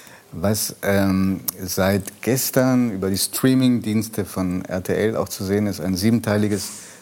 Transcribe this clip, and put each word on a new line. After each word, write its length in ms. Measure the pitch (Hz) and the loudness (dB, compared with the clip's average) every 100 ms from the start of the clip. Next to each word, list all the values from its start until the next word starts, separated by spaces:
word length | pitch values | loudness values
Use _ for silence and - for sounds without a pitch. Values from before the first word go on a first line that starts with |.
| - - - | -20 -20 -16
was, 440 | - 92 107 - - | -4 0 0 -4 -4
ähm, 580 | 98 98 98 95 95 92 - - | 0 2 4 2 2 0 -4 -6
seit 560 | 92 92 95 98 95 - | -6 0 2 0 -2 -6
gestern 680 | - 131 - - 127 127 120 | -2 0 2 2 4 4 2
über 160 | 95 95 | 0 -2
die 80 | 98 | 0
Streaming-Dienste 1120 | - - 131 131 127 120 104 107 107 - 92 | -2 0 2 4 4 2 0 0 -2 -4 -4
von 400 | - 92 90 - | -2 -2 -2 -4
R 160 | 92 | -6
T 100 | 90 | -2
L 240 | 90 104 110 | 0 2 0
auch 140 | - | -4
zu 140 | - | -4
sehen 220 | 95 101 104 | -2 0 0
ist, 140 | 87 | -2
ein 160 | 82 92 | -2 0
siebenteiliges 720 | 107 113 110 104 104 101 - - - - | 2 2 2 2 2 0 -4 -12 -18 -20